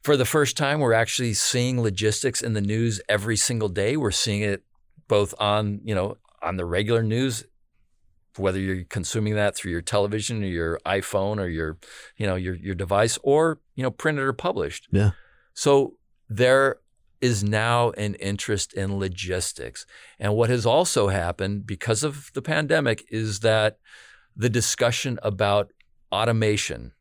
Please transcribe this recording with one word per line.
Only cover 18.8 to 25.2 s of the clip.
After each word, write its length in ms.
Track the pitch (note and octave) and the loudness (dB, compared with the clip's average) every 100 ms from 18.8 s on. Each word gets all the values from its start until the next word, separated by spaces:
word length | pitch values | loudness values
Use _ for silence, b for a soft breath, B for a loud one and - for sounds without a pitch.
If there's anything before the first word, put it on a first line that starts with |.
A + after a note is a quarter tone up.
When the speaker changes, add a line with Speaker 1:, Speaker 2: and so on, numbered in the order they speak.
| G2 G2 | -4 -2
Speaker 1:
logistics. 880 | F#2+ F#2 F#2 F2+ - - A#1 - - B B B | -4 -6 -6 -4 -4 -8 -14 -14 -20 B B B
And 160 | G#2 G#2 | -2 2
what 160 | A2+ | 2
has 140 | B2 A2+ | 2 4
also 400 | C#3 F3+ B2 G2+ | 4 4 2 2
happened 580 | F#2+ E2+ F2+ F#2+ G2+ G#2+ | 2 -2 -4 -4 -4 -8
because 380 | G2 - A2 | -8 -2 0
of 260 | D3 C#3+ - C#3 | -2 -6 -10 -8
the 60 | |
pandemic 600 | D#3+ D#3 D3 D#3+ C3 A2 - | -2 -2 0 0 2 -2 -4
is 300 | A2 A2 G2+ | -4 -4 0
that 400 | A2 A2 G#2+ - B B B B B - | 2 4 2 -2 B B B B B -2
the 140 | A#2 | 0
discussion 680 | A#2 A2 - A#2+ A#2+ C3+ A#2 | 2 0 0 0 0 -4 -4